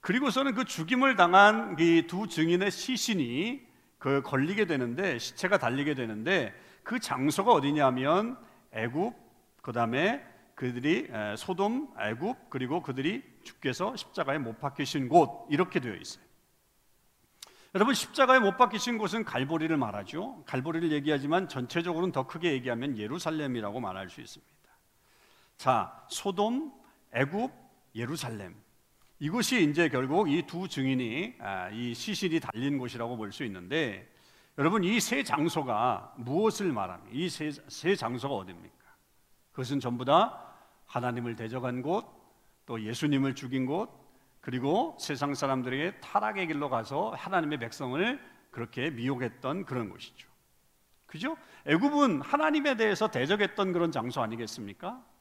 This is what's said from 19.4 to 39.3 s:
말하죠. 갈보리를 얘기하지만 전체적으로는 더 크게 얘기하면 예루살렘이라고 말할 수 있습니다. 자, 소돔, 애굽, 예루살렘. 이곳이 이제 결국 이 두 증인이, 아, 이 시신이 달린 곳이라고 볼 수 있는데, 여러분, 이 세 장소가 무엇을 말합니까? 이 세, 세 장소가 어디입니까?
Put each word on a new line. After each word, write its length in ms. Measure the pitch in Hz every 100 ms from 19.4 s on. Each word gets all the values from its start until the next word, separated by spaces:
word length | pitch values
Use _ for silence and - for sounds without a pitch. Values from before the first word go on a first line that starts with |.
| 135 160 160 160
말하죠. 680 | 117 101 95 151 220 262 -
갈보리를 460 | 131 139 165 170
얘기하지만 560 | 151 143 147 139 170 190
전체적으로는 640 | 135 123 170 170 165 185
더 160 | 143 127
크게 240 | 165 170
얘기하면 460 | 135 127 117 139 117
예루살렘이라고 840 | 107 160 165 156 147 120 104 113
말할 280 | 110 95 95
수 120 | -
있습니다. 380 | 120 - _ _ _ _ _ _ _ _ _ _ _ _
자, 460 | 135 120 90 - -
소돔, 640 | - 202 185 208 254 311 - - _ _
애굽, 380 | 117 139 190 233 - - _ _ 107
예루살렘. 580 | 120 160 123 113 92 107 _ _ _ _ _ _
이곳이 500 | 147 160 147 247 151
이제 200 | 147 165
결국 420 | 131 131 165 180
이 160 | 151 -
두 220 | 170 190
증인이, 680 | - 131 131 120 120 208 -
아, 280 | 110 95 90
이 240 | 107 120
시신이 440 | 117 - 190 185 160
달린 400 | - - 135 143
곳이라고 380 | 123 117 117 120
볼 160 | 107
수 120 | 95
있는데, 640 | 123 95 87 147 139 95 - _ - _ _ -
여러분, 260 | 147 214
이 160 | 180 226
세 240 | - 254
장소가 920 | 254 139 160 160 131 107 123 98 - -
무엇을 560 | 120 151 220 - 196
말합니까? 380 | 117 92 90 101
이 160 | 123 175
세, 220 | - 151 143 -
세 300 | - 165 196
장소가 380 | 110 123 139 120
어디입니까? 400 | 95 87 85 _ _ _ _ _ _